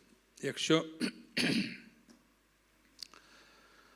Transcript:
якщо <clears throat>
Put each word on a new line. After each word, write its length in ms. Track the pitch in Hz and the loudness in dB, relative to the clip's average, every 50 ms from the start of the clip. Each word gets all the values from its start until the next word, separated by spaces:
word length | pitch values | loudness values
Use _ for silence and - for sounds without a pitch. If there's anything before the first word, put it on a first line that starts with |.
| - - - - _ _ _ - | -20 -20 -20 -20 _ _ _ -6
якщо 440 | - 139 - - - - 160 160 - - - - - - - - - - - | -6 -4 -4 0 2 4 4 4 4 0 -4 -4 -4 -4 -4 -6 -14 -6 -2
<clears throat> 320 | - - - - - - - - - - - - - - - - - _ _ _ _ _ _ _ _ _ _ _ _ _ _ _ - - - - - - - - - - - - - - - - - - - - | 0 2 2 2 2 0 -2 -6 -12 -16 -20 -20 -20 -20 -20 -20 -20 _ _ _ _ _ _ _ _ _ _ _ _ _ _ _ -20 -20 -20 -20 -20 -20 -20 -20 -20 -20 -20 -20 -20 -20 -20 -20 -20 -20 -20 -20